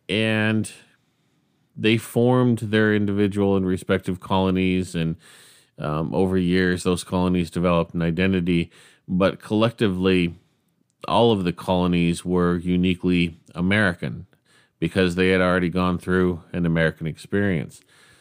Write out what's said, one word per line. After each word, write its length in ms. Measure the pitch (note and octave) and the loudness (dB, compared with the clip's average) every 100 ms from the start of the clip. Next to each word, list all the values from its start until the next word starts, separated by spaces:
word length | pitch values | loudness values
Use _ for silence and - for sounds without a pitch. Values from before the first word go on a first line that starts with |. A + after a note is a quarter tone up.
| - | -6
and 640 | G2+ A2 A2 G#2+ A2 G2+ - - _ _ _ _ _ _ _ _ - | -2 0 0 0 0 -2 -10 -20 _ _ _ _ _ _ _ _ -2
they 220 | A2 A2+ | 2 2
formed 640 | - - A#2+ B2+ B2 A2+ | 0 0 2 4 2 0
their 340 | G#2+ G#2+ G#2+ | 0 2 4
individual 600 | G#2+ G2+ G2+ G#2 G2+ G2 G2 | 2 0 2 0 2 2 2
and 100 | F#2 | 0
respective 540 | F#2 - F#2+ - F#2 | -2 0 -2 -2 -8
colonies, 760 | - F#2+ F#2+ F#2 F#2 F#2 F#2 E2+ | -2 0 2 2 0 0 -2 -4
and, 200 | D#2+ D#2+ - - - - _ - | -4 -6 -12 -20 -20 -20 _ -10
um, 360 | - D2+ D#2+ | -6 -4 -4
over 240 | C2+ F#2+ F#2+ | -2 0 0
years, 460 | F2 F#2 F#2 F2+ | 0 2 0 0
those 220 | F#2 F2+ - | -2 -4 -2
colonies 440 | F#2 F2+ F2+ D#2+ | -2 0 0 -2
developed 440 | - F2+ E2+ E2+ | -2 0 0 0
an 80 | F2 | -2
identity, 680 | E2+ E2 F#2+ F#2+ F2 F2 E2+ - - _ - | -4 0 0 0 0 0 -2 -8 -20 _ -6
but 340 | F#2 F#2+ - | 0 0 0
collectively, 960 | - G#2+ A2+ - A2 F2+ F#2 F#2 F2 F2 _ _ _ _ _ _ - | -4 0 0 0 -2 0 2 2 0 -4 _ _ _ _ _ _ -2
all 240 | G2 A#2 | 2 2
of 140 | G#2+ F2 | 2 -2
the 80 | |
colonies 720 | E2+ - F#2 F2+ F2 E2+ E2+ F2+ | -4 -2 0 2 2 2 0 -2
were 320 | F2+ F2 F2 | 0 0 0
uniquely 840 | F2 F2+ F2+ F2 F#2 F2+ E2+ D#2+ _ - | -2 0 0 0 0 0 0 -4 _ -6
American 720 | F2+ G2+ G#2 F2 C#2+ A#1 - _ _ _ _ - | -2 2 0 -2 -8 -10 -16 _ _ _ _ -6
because 380 | - G2 F#2 F2 | -4 0 0 2
they 140 | F#2 | 2
had 100 | F#2 | 2
already 300 | F2+ F2+ F2 | 2 2 0
gone 280 | F2+ F2+ F2 | -2 -2 -2
through 460 | - F#2 F2+ F2 - | 0 0 2 -2 -8
an 140 | F2+ E2+ | -4 -2
American 420 | E2 D#2+ D#2 E2 | 0 0 -2 -10
experience 720 | - - G2+ G2+ F2 A#1+ - _ _ _ _ | -10 -6 -2 -2 -2 -6 -14 _ _ _ _